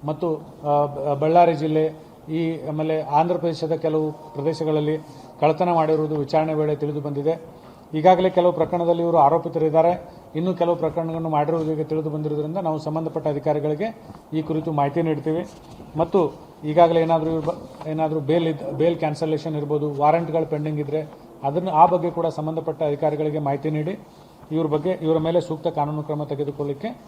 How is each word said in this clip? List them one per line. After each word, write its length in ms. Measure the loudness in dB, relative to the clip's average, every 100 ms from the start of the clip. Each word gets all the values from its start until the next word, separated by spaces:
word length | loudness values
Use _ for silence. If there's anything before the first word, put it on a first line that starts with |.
ಮತ್ತು, 320 | -6 -4 -2 -4
ಆ, 500 | -8 -10 0 2 2
ಬ-, 320 | -2 -4 0
ಬಳ್ಳಾರಿ 360 | 4 6 6
ಜಿಲ್ಲೆ, 320 | 4 0 0 0 -4 -20 -20 -8
ಈ 340 | -4 -2 -4 -6
ಆಮೇಲೆ 360 | -4 -2 -2
ಆಂಧ್ರ 340 | 2 2 2 0
ಪ್ರದೇಶದ 360 | -2 -4 -2
ಕೆಲವು 400 | -2 0 0 -2
ಪ್ರದೇಶಗಳಲ್ಲಿ 840 | -6 -12 -4 -4 -2 0 0 0 -2 -6 -20 -20 0
ಕಳ್ಳತನ 320 | 0 2 2
ಮಾಡಿರುವುದು 440 | 2 4 2 0 -2
ವಿಚಾರಣೆ 380 | 0 0 0
ವೇಳೆ 220 | 0 -2 -2
ತಿಳಿದು 240 | -4 -4
ಬಂದಿದೆ. 640 | -6 -2 -2 -4 -8 -20 -20 -20 -8
ಈಗಾಗಲೇ 360 | 4 6 6 4
ಕೆಲವು 220 | 4 4
ಪ್ರಕರಣದಲ್ಲಿ 500 | 2 0 0 2 2
ಇವರು 140 | 4 6
ಆರೋಪಿತರಿದ್ದಾರೆ, 1040 | 6 6 0 0 2 4 4 2 -6 -20 -10
ಇನ್ನು 200 | -4 -2
ಕೆಲವು 220 | 0 0 2
ಪ್ರಕರಣಗಳನ್ನು 520 | 0 -2 -4 -4 -2
ಮಾಡಿರುವುದು 440 | 0 2 0 -2
ಈಗ 100 | -2
ತಿಳಿದು 280 | -2 -2 -2
ಬಂದಿರುವುದರಿಂದ 460 | -4 -4 -2 -4 -2
ನಾವು 220 | -2 -2
ಸಂಬಂಧಪಟ್ಟ 500 | -4 -4 -4 -4 -4
ಅಧಿಕಾರಿಗಳಿಗೆ 720 | -2 0 0 0 -2 -4 -8 -18 -20 -6
ಈ 100 | -6
ಕುರಿತು 300 | -2 -2 -2
ಮಾಹಿತಿ 300 | 0 0 0
ನೀಡ್ತೀವಿ. 440 | 0 0 -2 -4 -6 -14 -20 -20 -12 -4
ಮತ್ತು 360 | 0 2 0 -2 -20 -12
ಈಗಾಗಲೇ 360 | -2 6 6 6
ಏನಾದರೂ 300 | 4 2 0
ಇವ್ರ 140 | -2
ಬ-, 440 | -4 -6 -10 -14 -8
ಏನಾದರೂ 320 | -2 -2 -2
ಬೇಲ್ 280 | 2 2 2
ಇದ್-, 260 | -2 -6
ಬೇಲ್ 240 | 0 2 2
ಕ್ಯಾನ್ಸಲೇಷನ್ 580 | -2 -2 -2 -2 -2 -4
ಇರ್ಬೋದು, 380 | -2 -2 -2
ವಾರೆಂಟ್‌ಗಳು 520 | 2 4 4 2 -2 -2
ಪೆಂಡಿಂಗ್ 340 | -2 -4 -4
ಇದ್ರೆ 300 | -2 -4 -6 -14 -20 -6
ಅದನ್ನು, 280 | -4 -2 0
ಆ 160 | 6 6
ಬಗ್ಗೆ 240 | 6 0
ಕೂಡ 160 | -2 -4
ಸಂಬಂಧಪಟ್ಟ 560 | -2 -6 -4 -6 -2
ಅಧಿಕಾರಿಗಳಿಗೆ 560 | -2 0 -2 0 -2 -2
ಮಾಹಿತಿ 320 | -2 -2 -2
ನೀಡಿ 280 | -2 -4 -8 -14 -20 -20 -20 -6
ಇವ್ರ 140 | -2 0
ಬಗ್ಗೆ, 240 | 0 -2
ಇವರ 280 | -2 0 0
ಮೇಲೆ 220 | 2 0
ಸೂಕ್ತ 260 | -2 -4 -4
ಕಾನೂನು 360 | -2 -4 -4
ಕ್ರಮ 220 | -6 -6
ತೆಗೆದುಕೊಳ್ಳಿಕ್ಕೆ 640 | -4 -4 -6 -6 -6 -6 -8 -10